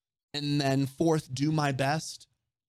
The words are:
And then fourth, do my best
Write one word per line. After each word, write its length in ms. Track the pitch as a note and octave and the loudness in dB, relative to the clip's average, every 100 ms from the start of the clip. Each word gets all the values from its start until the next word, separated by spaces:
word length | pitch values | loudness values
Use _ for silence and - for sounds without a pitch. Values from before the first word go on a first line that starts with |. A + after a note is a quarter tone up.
| _ _ _ | _ _ _
And 260 | D3 D3 C#3+ | -8 -2 0
then 260 | C3+ C3+ C3+ | 2 2 0
fourth, 480 | - E3 D#3 - | 0 2 2 -2
do 180 | B2+ D3 | -2 0
my 200 | D#3 C#3+ | 2 0
best 560 | C3 C3+ D#3 - - - _ _ _ | 0 0 -2 -6 -14 -20 _ _ _